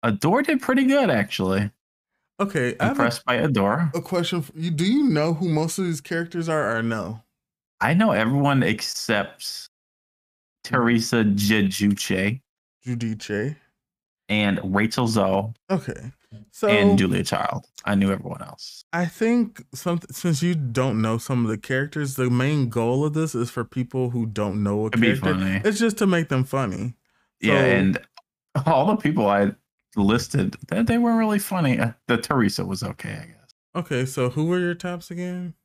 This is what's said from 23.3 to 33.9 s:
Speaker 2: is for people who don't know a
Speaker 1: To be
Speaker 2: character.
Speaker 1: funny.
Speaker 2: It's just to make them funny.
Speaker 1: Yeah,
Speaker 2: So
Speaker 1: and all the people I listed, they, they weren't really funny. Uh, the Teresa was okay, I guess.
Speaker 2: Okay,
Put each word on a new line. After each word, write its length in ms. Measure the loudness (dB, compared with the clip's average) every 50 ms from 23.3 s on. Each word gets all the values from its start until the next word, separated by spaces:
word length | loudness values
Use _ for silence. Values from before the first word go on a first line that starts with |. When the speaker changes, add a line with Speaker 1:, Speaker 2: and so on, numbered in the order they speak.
| -2
Speaker 2:
is 140 | -4 -4 -4
for 140 | -4 -8 -8
people 460 | -6 -4 -6 -6 -4 -2 -4 -2 -2
who 160 | -2 -2 -4
don't 360 | -4 -2 -2 -2 -2 0 0 0
know 240 | 0 0 0 -2
a 40 | 0
Speaker 1:
To 80 | 2 2
be 80 | 4 4
Speaker 2:
character. 260 | 2 2 0 0 0
Speaker 1:
funny. 260 | 0 0 0 -2 0 0
Speaker 2:
It's 140 | 0 0 2
just 180 | 0 0 0 2
to 80 | 2
make 220 | 2 2 2 0 0
them 160 | 0 -2 0
funny. 500 | 0 -2 -2 -2 -2 -4 -6 -6 -8 -10 _ _ _ _ _ _ _ _ _
Speaker 1:
Yeah, 140 | 0 4 4 4 6
Speaker 2:
So 40 | 4
Speaker 1:
and 280 | 4 4 4 2 2 0 -4 _ _ -20 _ _ _ _ _ _ _ -2 2
all 180 | 4 4 4 4
the 100 | 2 2
people 320 | 2 0 0 0 2 2 2
I 220 | 4 4 2 0 -2 _ _ _ _ _ _ _ _
listed, 600 | 0 2 4 4 2 0 0 -2 -2 -2 -2 -4 -8 -8 -4
they, 140 | -2 0 2
they 160 | 2 2 2
weren't 200 | 2 2 2 2
really 200 | 2 2 0 -2
funny. 400 | -2 -2 -2 0 2 2 2 0
Uh, 140 | 0 -4 -4 _ _ 0
the 100 | 0 0
Teresa 480 | 0 0 0 2 2 0 0 -2 -6
was 160 | -6 -6 -6 -6
okay, 300 | -8 -10 -10 -10 -12 -10 -12 -14
I 40 |
guess. 280 | -16 -20 _ _ _ _ _ _ _ _
Speaker 2:
Okay, 280 | -8 -6 -4